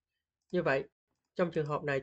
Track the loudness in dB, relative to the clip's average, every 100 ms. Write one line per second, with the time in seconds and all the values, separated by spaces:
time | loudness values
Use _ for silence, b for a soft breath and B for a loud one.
0 | _ _ _ _ _ 0 2 0 -2 _
1 | _ _ _ -2 -2 0 -2 -2 -2 -2